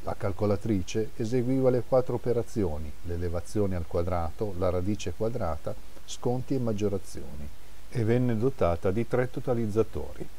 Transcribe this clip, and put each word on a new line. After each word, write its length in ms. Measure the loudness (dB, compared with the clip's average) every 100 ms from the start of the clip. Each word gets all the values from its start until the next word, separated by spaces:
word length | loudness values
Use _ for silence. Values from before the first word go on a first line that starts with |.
La 120 | -4 -2
calcolatrice 920 | -2 0 2 2 2 0 0 -2 -2
eseguiva 560 | -2 0 0 2 2 4
le 140 | 2 2
quattro 300 | 2 2 0
operazioni, 760 | 0 0 0 0 0 0 -4 -4
l'elevazione 760 | -2 -2 0 -2 -2 0 0 0
al 100 | 0
quadrato, 640 | 0 0 0 0 -2 -2 0
la 100 | 2
radice 440 | 2 0 0 -2 0
quadrata, 580 | 0 0 -2 -2 -2 -4 -4 -4
sconti 500 | -6 -2 0 0 0
e 40 | 0
maggiorazioni, 880 | 0 2 2 0 -2 -4 -4 -4 -4 -4 -6 -6 -4
e 160 | 0
venne 320 | 2 4 4 2
dotata 540 | 2 2 2 2 2
di 160 | 0 0
tre 240 | 0 0
totalizzatori. 1000 | -2 0 0 2 2 2 0 -4 -4 -6